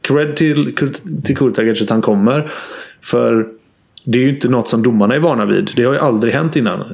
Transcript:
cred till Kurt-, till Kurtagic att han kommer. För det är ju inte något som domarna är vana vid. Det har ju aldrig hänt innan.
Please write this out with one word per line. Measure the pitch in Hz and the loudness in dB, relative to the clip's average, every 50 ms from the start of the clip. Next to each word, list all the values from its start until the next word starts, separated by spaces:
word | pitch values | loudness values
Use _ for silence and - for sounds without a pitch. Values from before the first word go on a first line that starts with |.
cred | - - 135 147 151 147 143 | -4 0 0 0 0 0 0
till | - 165 151 147 151 143 123 - | 0 0 2 2 0 0 -2 -2
Kurt-, | - 147 135 127 - - 175 156 - - | -2 -2 -2 -4 -8 -10 -8 -8 -6 -4
till | - 135 | -2 0
Kurtagic | - 139 123 - - 110 113 110 - | 2 2 0 2 2 0 0 0 0
att | 107 101 | 0 0
han | 117 110 | 0 0
kommer. | 107 - 107 98 101 113 131 151 151 156 - - - - - - - - - _ | 2 2 2 2 2 2 2 0 -2 -4 -10 -14 -14 -16 -16 -18 -18 -20 -20 _
För | - - - 120 120 117 117 110 110 110 - - _ _ _ _ _ _ - - - | -8 -2 0 0 2 2 2 0 0 -2 -8 -20 _ _ _ _ _ _ -20 -12 -4
det | 135 113 127 | 0 0 2
är | |
ju | 127 139 | 2 2
inte | 139 139 - 127 | 0 0 0 0
något | 127 120 110 - | 2 2 0 0
som | - 113 | 0 0
domarna | 113 123 113 107 101 104 127 | 2 2 4 4 2 2 2
är | 151 | 2
vana | 160 170 139 117 104 | 2 2 0 0 0
vid. | 101 101 98 101 - - | 0 0 0 -2 -2 0
Det | 123 120 | 0 2
har | 127 | 2
ju | 139 - | 2 0
aldrig | - 139 117 107 117 117 113 | 0 0 0 2 0 0 0
hänt | 139 160 165 156 | 0 -2 0 0
innan. | 151 117 104 90 101 98 - | 0 0 0 -2 -4 -8 -10